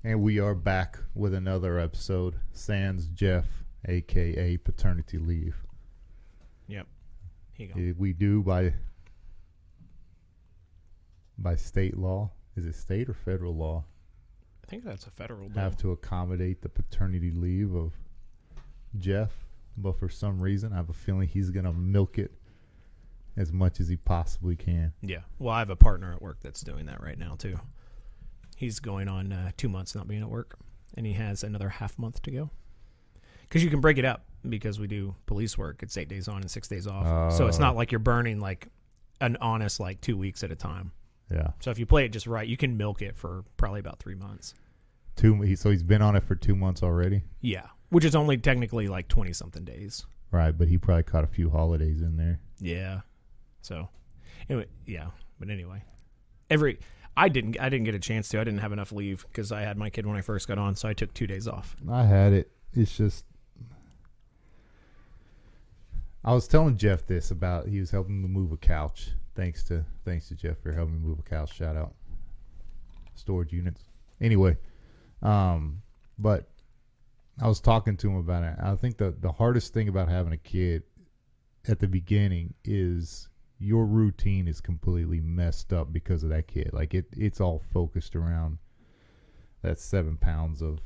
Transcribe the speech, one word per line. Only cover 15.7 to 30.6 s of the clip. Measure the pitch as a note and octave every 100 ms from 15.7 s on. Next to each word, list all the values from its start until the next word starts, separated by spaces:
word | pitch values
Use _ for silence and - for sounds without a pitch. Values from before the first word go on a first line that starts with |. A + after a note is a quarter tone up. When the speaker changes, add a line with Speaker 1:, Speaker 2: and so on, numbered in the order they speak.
Speaker 2:
law. | -
Speaker 1:
to | F#2+
accommodate | F2 - F#2 F2+ F2+ F#2 F2+
the | F2
paternity | - - - F#2+ F2+ E2+
leave | E2+ F2 F#2 G#2 F2+
of | E2 - - - - - _ - - - - G#2
Jeff, | F#2 G2 A2 - - - - -
but | G2 F2+
for | F#2
some | - G#2 F#2
reason, | F#2 G2 A2
I | F#2
have | E2
a |
feeling | E2 - F#2+ F#2
he's | G2 F#2
gonna | F#2 F2+
milk | E2+ F2+ G2 G2 -
it | G2 - - - - - - - - - - -
as | F2
much | F2+ F#2 -
as | E2+
he | F2
possibly | - F2 E2 - F2+ E2+
can. | - E2+ D#2+ -
Speaker 2:
Yeah. | F#2+ E2+ - -
Well, | B2+
I | A2+
have | G#2+
a | F#2
partner | A2+ F#2 F2+
at | F2
work | F2+ D2+
that's | - -
doing | - C#2+ D2+
that | C2+
right | D#2 D2
now, | D#2 D#2
too. | G#2+ E2+ - - - - - - - - - -
He's | B2 G#2+
going | A2 G2 G2
on, | F#2+ F#2+
uh, | F#2+ F#2 -
two | B2
months | F#2+ F#2+
not | G#2 F2+
being | G#2
at | A2
work, | A2 - -